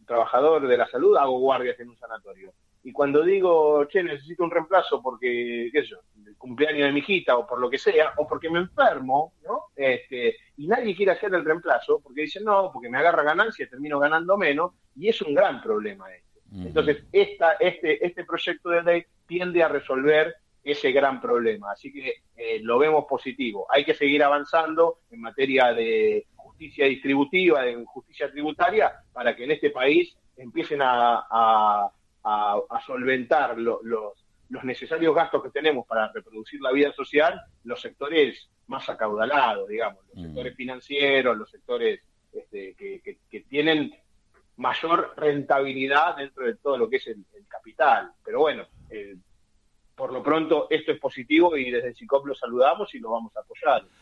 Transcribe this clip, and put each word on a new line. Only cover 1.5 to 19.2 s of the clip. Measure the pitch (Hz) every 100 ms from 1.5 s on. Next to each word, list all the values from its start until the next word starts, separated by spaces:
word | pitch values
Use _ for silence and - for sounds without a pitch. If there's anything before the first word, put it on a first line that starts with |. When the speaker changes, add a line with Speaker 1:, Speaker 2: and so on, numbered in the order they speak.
| 127 123 120
Speaker 1:
en | 120
un | 117
sanatorio. | 117 110 101 95 95 _ _ _
Y | 131
cuando | 120 139 147
digo, | 175 196 180 165 151 147
"Che, | 143 202
necesito | 170 143 143 175
un | 170
reemplazo | 160 160 190 - 135
porque, | 127 117 123 120 120 120 117
qué | 143
sé | 127
yo, | - _ _ 104
el | _
cumpleaños | 127 120 151 147 143
de |
mi | 143
hijita | 143 190 - 123
o | 117
por | 123
lo | 123
que | 135
sea, | - 160 151 -
o | 147
porque | 147 165
me | 170
enfermo", | 185 - 262 143 131 139 156 _ -
¿no? | 254 311 -
Este, | 135 123 - 127 120 - _ -
y | 147
nadie | 247 233 175
quiere | 196
hacer | 170 214
el | 180
reemplazo | 151 165 170 123 - 151
porque | 139 131
dicen, | 151 190
"No, | 214 196 190
porque | - 120
me | 131
agarra | 165 165
ganancia, | 147 165 220 214 127
termino | 127 147 143
ganando | 143 160 170 202
menos", | 170 143 175 - _ -
y | 196
es | 226
un | 175
gran | 143 190 127
problema | 113 107 104 98 95
este. | 92 _ _ _
Speaker 2:
Ujú. | 98 90
Speaker 1:
Entonces, | 156 147 147 -
esta, | 190 202 - 165
este, | 156 180 - 165 -
este | 180 175
proyecto | 170 165 - 160 175
de | 170
ley | 170 170 165 _